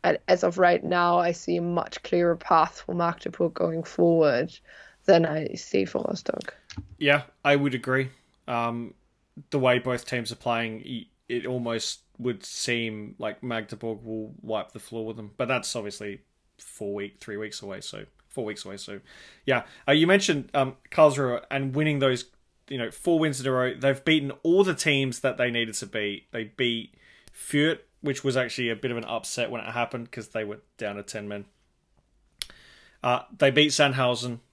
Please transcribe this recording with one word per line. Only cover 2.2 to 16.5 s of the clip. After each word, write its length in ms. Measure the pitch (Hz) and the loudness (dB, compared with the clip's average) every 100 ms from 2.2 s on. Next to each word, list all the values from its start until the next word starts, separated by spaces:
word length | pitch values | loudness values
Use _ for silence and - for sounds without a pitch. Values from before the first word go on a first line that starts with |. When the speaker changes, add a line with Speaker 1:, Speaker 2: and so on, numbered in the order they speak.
| 175 165 | 2 0
Speaker 1:
path 480 | - 165 156 - - | 4 4 4 -2 -6
for 80 | |
Magdeburg 600 | 175 170 165 - - 170 | -2 -2 -2 -10 -2 -2
going 300 | 165 175 165 | 0 -2 -2
forward 720 | 165 - 170 165 151 120 170 - - - - _ - | -6 2 4 6 4 2 -2 -8 -20 -20 -20 _ 6
than 200 | 170 160 | 6 6
I 280 | 156 151 - | -2 -4 -8
see 300 | - 196 185 | -4 -2 0
for 160 | - | -4
Rostock. 540 | - - - - - - _ - - - | -4 -4 0 0 0 -16 _ -14 -14 0
Speaker 2:
Yeah, 260 | 143 143 - _ | 4 4 2 _
I 120 | 143 143 | 4 4
would 180 | 143 | 4
agree. 360 | 123 131 131 131 _ _ _ - | 0 0 0 0 _ _ _ -4
Um, 460 | 120 117 117 117 - _ _ _ - - | -2 -2 -4 -10 -16 _ _ _ -20 -6
the 100 | 147 | 2
way 200 | 131 123 | 4 4
both 260 | 127 123 - | 2 -4 -4
teams 260 | 123 113 | -6 -6
are 60 | 113 | -6
playing, 460 | - 117 113 110 - | -2 -2 -2 -8 -10
y-, 200 | 120 - _ _ | -12 -12 _ _
it 180 | 123 104 | -6 -4
almost 560 | 127 117 113 - - _ - | -4 -4 -4 -4 -10 _ -6
would 280 | 123 107 - | -6 -6 -10
seem 680 | - - 120 113 107 104 - | -8 -2 -2 -2 -8 -14 -8
like 240 | 110 101 | -8 -8
Magdeburg 600 | 123 113 104 107 117 107 | -6 -6 -8 -10 -8 -8
will 300 | 117 110 110 - | -8 -10 -10 -14
wipe 300 | - 107 - | -6 -6 -6
the 80 | 110 | -14
floor 260 | - 113 110 | -12 -10 -8
with 120 | 113 | -10
them. 140 | 104 - | -14 -6
But 100 | 120 | -2
that's 280 | 127 - 120 | -2 -2 -8
obviously 460 | 104 - 104 98 _ _ _ | -8 -10 -12 -12 _ _ _